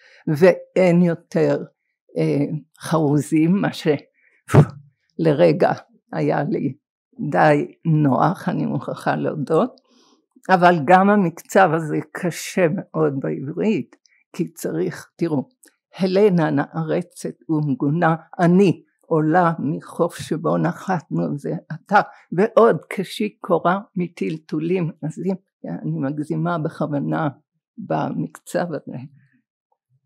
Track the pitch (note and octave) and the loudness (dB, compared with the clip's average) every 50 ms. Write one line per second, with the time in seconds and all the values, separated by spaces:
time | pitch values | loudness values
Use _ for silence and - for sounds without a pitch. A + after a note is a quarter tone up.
0 | _ _ _ _ _ E3 D#3 C#3 F#3 F3+ - - - - _ F3 F#3 F3 E3+ F3 | _ _ _ _ _ -4 2 4 4 4 4 2 -4 -4 _ 2 4 4 6 4
1 | F3+ E3+ E3 - _ _ - E3 D3+ C#3+ C#3+ D3+ F3+ - _ _ _ _ _ _ | 4 2 0 -4 _ _ -2 0 0 2 0 -2 -4 -10 _ _ _ _ _ _
2 | _ _ - E3 D#3+ D#3 D3 C#3+ C#3+ - D#3 D3 - _ _ _ - - E3 D#3+ | _ _ -4 -4 -2 0 0 -2 -2 -2 -4 -8 -10 _ _ _ -6 -2 0 0
3 | D#3 C#3 D3 D3 C3+ - D#3+ D3+ D#3+ E3+ G3 G3+ - - - - - D#3+ C#3+ - | 2 2 2 0 0 0 2 2 4 2 2 2 0 -2 -4 -2 -2 0 0 -2
4 | - _ _ _ _ _ _ _ _ - - D3 C#3+ - - - - _ _ _ | -4 _ _ _ _ _ _ _ _ 2 4 4 4 4 -2 -10 -20 _ _ _
5 | _ _ _ - D#3+ D#3+ C#3+ D3 F3 E3 D3 C#3+ - - - - - _ _ _ | _ _ _ -2 0 2 4 6 4 4 6 4 2 0 0 -2 -8 _ _ _
6 | _ _ - D#3+ D3+ D3 D#3+ D3+ D3 - E3 - - - - - _ _ _ _ | _ _ -6 -4 -2 0 0 -2 -2 -2 -2 -2 -4 -4 -6 -8 _ _ _ _
7 | _ _ _ - D3+ D3 D#3 F3 D#3+ D3+ D3 D3 D3 - - _ - E3+ D3+ D3+ | _ _ _ -10 -6 -2 2 4 4 4 4 2 0 -4 -10 _ 0 2 2 4
8 | D3+ C3+ B2 - - D3+ F#3+ - - F3+ D#3 D3+ D3+ C#3+ C#3 D3 - - C#3 - | 4 2 4 2 2 0 0 -2 -4 -4 -4 -4 -4 -4 -4 -6 -6 -8 -12 -6
9 | - D3+ C#3+ D3+ C#3 C#3+ D3 D3+ B2 - D#3+ E3 A#3 C4 - _ _ _ _ _ | -4 -4 -2 -2 -4 -4 -4 -6 -4 0 0 0 0 0 -4 _ _ _ _ _
10 | _ _ _ _ _ _ _ _ _ - F#3+ F3 F3+ F3 F3+ D#3+ C3 D#3 F3+ F#3 | _ _ _ _ _ _ _ _ _ 2 2 6 6 4 4 4 4 4 6 6
11 | G3 G3+ G#3 G#3 F#3 E3 E3+ - - - - G3 F#3+ D#3 D#3 E3 D#3+ D3+ D#3 D#3 | 6 4 4 4 2 0 -2 -6 -10 0 2 4 4 4 2 -2 -2 -4 -4 -6
12 | - - - - F3+ E3+ - - - - - F#3+ F3+ D#3 G3 E3+ - - - D#3 | -6 -8 -10 -6 -6 -6 -6 -6 -10 -6 -2 0 0 0 0 -4 -8 -6 -2 0
13 | D#3 D3 C3+ C#3 - D#3+ D#3 D#3+ C#3 C#3+ F3 E3+ F3+ A3 G#3 C3+ A#2 - _ _ | 0 0 0 -2 -4 -6 -6 -6 -8 -8 -6 -2 -2 -2 -2 -2 -4 -8 _ _
14 | _ _ _ _ _ _ - - E3 - - - - F3 D#3+ D#3+ F#3 E3+ - - | _ _ _ _ _ _ -8 -6 -6 -6 -8 -8 -8 -6 -4 -4 -4 -6 -8 -10
15 | - - _ - E3+ E3 D3+ B2+ - - _ _ _ _ _ _ _ _ - - | -16 -20 _ -6 -4 -2 -2 -2 -4 -6 _ _ _ _ _ _ _ _ -6 -4
16 | G3 G3 F3+ G3 G#3+ G#3 F3+ E3+ D3+ D#3 D3 C#3 - - - D#3+ D#3+ D#3 D3+ F3+ | -2 0 2 4 4 4 4 2 2 2 0 -2 -2 -4 -6 -8 -4 -2 -4 -4
17 | F3 - _ - - E3 - _ _ - D#3+ D3+ D3+ C#3+ B2+ - D3 C#3+ D#3 F3 | -4 -8 _ -12 -12 -12 -12 _ _ -4 -2 -2 0 -2 -2 -2 -2 -2 0 2
18 | F3 D#3+ E3 D#3+ - _ - - F3 E3+ F3 F#3+ G3+ E3 D3+ - - _ _ _ | 2 0 0 -2 -4 _ -2 0 4 4 6 6 6 4 2 -2 -8 _ _ _
19 | _ - E3 D#3 D#3 D3+ D#3+ F#3 F3 E3 D#3+ F3 B2+ C#3+ E3+ E3 - - - - | _ -2 -2 0 2 2 4 4 4 2 0 -2 -4 -4 -4 -6 -10 -10 -4 -4
20 | E3+ E3 - - - - F3 D#3 E3 D#3 E3+ E3+ D#3+ F3+ - - - F#3+ F#3 D#3+ | -4 -4 -4 -8 -8 -6 -6 -4 -2 -2 -2 0 -2 -2 -4 -6 -6 -6 -6 -6
21 | - _ - E3+ E3+ - D3 C#3+ - D3+ D#3 F3+ - - D#3 - - - G3+ G3+ | -6 _ -6 -4 -4 -4 -6 -6 -6 -8 -8 -8 -10 -12 -14 -16 -4 0 0 0
22 | - - - - _ _ E3+ E3+ G#3+ A3+ - G#3+ A3+ A3+ F3 C#3+ - - - G#3 | 0 0 -8 -20 _ _ -2 0 0 2 4 6 6 6 4 0 -4 -8 -8 -8
23 | F3 - - - G#3+ G#3 - _ - - F3 D#3+ - E3+ F#3 G3+ - - _ F3+ | -8 -8 -6 -6 -6 -6 -6 _ -4 -2 -2 0 2 0 -2 -2 -6 -8 _ -6
24 | F3 E3 - - F#3+ F#3 D#3+ D#3 - - E3+ D3+ D#3+ E3+ F#3 F#3 E3 E3 - _ | -6 -6 -6 -8 -6 -6 -6 -8 -10 -8 -6 -6 -2 -2 -2 -2 -2 -4 -6 _
25 | D3+ D#3+ - - E3+ F#3+ F#3+ - _ _ _ _ - D#3+ E3+ - - D#3 D#3+ D#3+ | -10 -10 -8 -6 -6 -6 -6 -6 _ _ _ _ -12 -12 -10 -8 -8 -8 -6 -4
26 | C#3 C3+ D3+ D3+ D3 - E3 D#3+ D#3+ F3 E3+ D#3+ D3+ D#3 - - D#3 D3+ C#3+ C#3+ | -6 -6 -6 -6 -8 -6 -4 -4 -2 -2 -2 -4 -4 -6 -6 -6 -6 -4 -4 -4
27 | D#3 D#3+ D#3 D#3+ D#3+ C#3+ - - _ _ _ _ _ _ _ - - - D#3 D3+ | -4 -4 -4 -4 -4 -4 -6 -8 _ _ _ _ _ _ _ -16 -8 -6 -4 -4
28 | D3 C#3+ - E3 D3 - - - _ - - E3 - F3 D3 - - B2+ - A#2+ | -4 -4 -6 -6 -8 -8 -10 -18 _ -8 -6 -6 -4 -6 -8 -10 -12 -12 -14 -14
29 | C3+ D3 - _ _ _ _ _ _ _ _ _ _ _ _ _ _ _ _ _ | -16 -18 -20 _ _ _ _ _ _ _ _ _ _ _ _ _ _ _ _ _
30 | _ | _